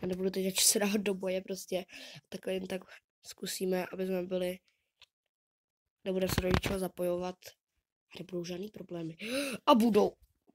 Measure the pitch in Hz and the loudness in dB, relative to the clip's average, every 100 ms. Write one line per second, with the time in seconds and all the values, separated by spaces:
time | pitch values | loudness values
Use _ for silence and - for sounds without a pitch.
0 | 185 185 190 190 190 190 - 226 208 214 | -4 -2 -2 0 0 4 4 4 2 2
1 | 202 190 190 185 190 190 - 180 196 - | 0 -2 -2 -4 -4 -8 -4 -4 -4 -14
2 | - - - 190 - 190 185 190 - - | -18 -18 -14 -10 -4 -4 -4 -8 -10 -20
3 | _ _ - - 190 - 185 185 180 185 | _ _ -20 -10 -8 -2 0 0 -2 -4
4 | 185 185 180 185 180 185 - _ _ _ | -2 -2 -2 -2 -2 -4 -12 _ _ _
5 | - _ _ _ _ _ _ _ _ _ | -20 _ _ _ _ _ _ _ _ _
6 | 202 185 185 - 185 180 - 196 180 - | -4 0 0 0 0 0 0 -2 -4 -2
7 | 180 175 180 180 - - _ _ _ _ | -2 -2 -4 -8 -16 -20 _ _ _ _
8 | _ - 175 180 175 180 214 - 185 175 | _ -16 -8 -8 -6 -6 -8 -10 -10 -8
9 | 160 165 214 262 277 220 - 262 233 208 | -8 -8 -4 -4 -4 0 6 8 8 6
10 | 190 - _ _ _ | 4 0 _ _ _